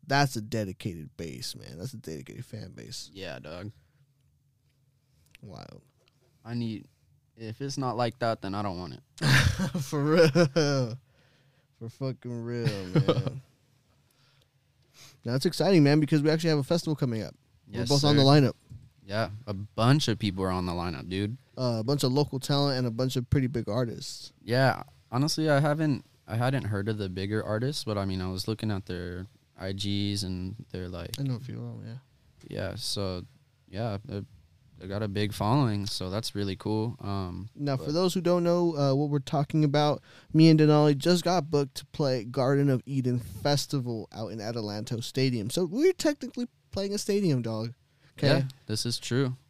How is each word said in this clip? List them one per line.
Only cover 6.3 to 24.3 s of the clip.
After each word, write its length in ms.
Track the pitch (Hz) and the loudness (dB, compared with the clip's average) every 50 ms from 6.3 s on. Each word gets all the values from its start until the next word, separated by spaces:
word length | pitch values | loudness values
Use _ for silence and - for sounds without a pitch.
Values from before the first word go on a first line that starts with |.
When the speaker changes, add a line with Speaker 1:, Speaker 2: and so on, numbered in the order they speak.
| _ _ _ | _ _ _
Speaker 2:
I 100 | 110 117 | -10 -6
need, 320 | 120 120 113 110 92 - _ _ _ _ _ _ _ _ _ _ | -6 -4 -6 -6 -8 -12 _ _ _ _ _ _ _ _ _ _
if 240 | - 113 110 107 _ | -14 -12 -12 -10 _
it's 180 | 139 139 139 147 | -8 -8 -6 -4
not 180 | 135 127 113 | -4 -4 0
like 220 | 113 123 117 113 _ | 0 -2 -2 -2 _
that, 220 | 120 113 113 - - | -2 -2 -2 -2 -4
then 120 | 98 95 | -6 -6
I 80 | 104 104 | -4 -4
don't 160 | 101 90 87 | -4 -6 -6
want 160 | 107 80 64 | -10 -10 -12
it. 840 | - _ _ _ - 160 147 135 131 131 - - - 190 160 - 180 | -16 _ _ _ -2 2 4 6 6 6 4 2 0 -2 -2 -2 -6
Speaker 1:
<laughs> 20 | 135 | -6
For 200 | - - 151 143 | -4 -2 -2 2
real. 960 | 151 156 175 165 156 131 170 175 147 131 170 151 143 143 135 127 113 - - _ _ _ _ _ _ _ _ _ _ _ _ _ _ _ _ | 4 6 6 6 6 8 4 4 4 4 2 2 2 2 0 0 -2 -4 -10 _ _ _ _ _ _ _ _ _ _ _ _ _ _ _ _
For 100 | 113 113 | -16 -16
fucking 520 | - _ 139 131 123 - - 123 120 117 117 | -10 _ -6 -6 -6 -8 -10 -10 -10 -8 -8
real, 220 | 117 120 120 117 | -6 -6 -2 -2
Speaker 2:
<laughs> 400 | - 104 98 95 90 92 - 131 | -2 -2 -4 -8 0 0 2 2
Speaker 1:
man. 340 | - - - - - - - - _ _ _ _ _ _ _ _ _ _ _ _ _ _ _ _ _ _ _ _ _ _ _ _ _ _ _ _ _ _ - - - - _ _ | 2 0 0 -2 -4 -6 -8 -16 _ _ _ _ _ _ _ _ _ _ _ _ _ _ _ _ _ _ _ _ _ _ _ _ _ _ _ _ _ _ -20 -20 -20 -20 _ _
Now, 100 | 123 120 | -2 -2
it's 120 | 139 - | 0 0
exciting, 360 | 185 156 - 151 180 202 170 147 | 0 0 2 2 6 8 8 8
man, 160 | 139 143 156 | 8 6 6
because 220 | 151 135 160 151 143 | 4 4 2 4 4
we 80 | 156 | 4
actually 200 | 151 160 165 165 | 2 2 2 2
have 80 | 156 147 | 2 2
a 40 | 135 | 2
festival 300 | - 165 170 - 160 156 | 2 0 0 2 0 -2
coming 260 | - 151 127 117 110 101 | 0 0 -2 -2 -4 -6
up. 120 | 67 - _ _ _ _ _ _ - | -8 -10 _ _ _ _ _ _ -10
Speaker 2:
Yes, 200 | - 120 120 120 | -6 -6 0 2
Speaker 1:
We're 60 | 143 | 2
both 80 | 143 143 | 4 6
on 120 | 147 147 | 6 6
the 60 | 147 135 | 8 8
Speaker 2:
sir. 60 | 135 | 8
Speaker 1:
lineup. 240 | 143 151 139 - - _ _ _ - - - - _ _ _ | 8 8 8 6 2 _ _ _ -20 -20 -20 -20 _ _ _
Speaker 2:
Yeah, 260 | 98 98 107 113 101 101 107 - | -6 -2 -2 -2 -2 -6 -10 -8
a 80 | - 101 | -8 -8
bunch 540 | 95 101 - _ - 110 120 135 151 143 - | -8 -8 -8 _ 2 4 6 6 4 4 0
of 100 | 110 - | -2 0
people 240 | - 104 92 92 95 | 0 -2 -2 0 -2
are 60 | 95 | 0
on 160 | 92 92 90 | 0 0 -2
the 60 | 90 85 | -2 -4
lineup, 360 | 87 85 87 85 67 64 85 | -4 -4 -6 -6 -8 -8 -6
dude. 280 | 92 95 101 104 117 131 _ _ _ | -4 -2 -2 -2 -4 -8 _ _ _
Speaker 1:
Uh, 200 | - 127 123 117 113 | -4 -2 -2 -2 -2
a 40 | 107 | 0
bunch 180 | 117 143 139 151 | 0 0 0 2
of 80 | 131 127 | 2 2
local 260 | 143 147 135 - 131 | 2 0 0 -2 -8
talent 360 | 131 - 147 143 143 143 135 127 | -4 0 0 2 2 0 0 0
and 80 | 127 | -2
a 40 | 123 | -2
bunch 240 | 113 113 131 131 123 | -2 -2 -4 -2 -2
of 120 | - 123 - | -4 -2 0
pretty 160 | - 147 131 | 0 2 2
big 220 | 123 123 120 107 - | 0 -2 -4 -4 -2
artists. 640 | 101 123 127 117 - - - - - - - - | -2 -2 -2 -2 -4 -10 -12 -12 -14 -14 -16 -18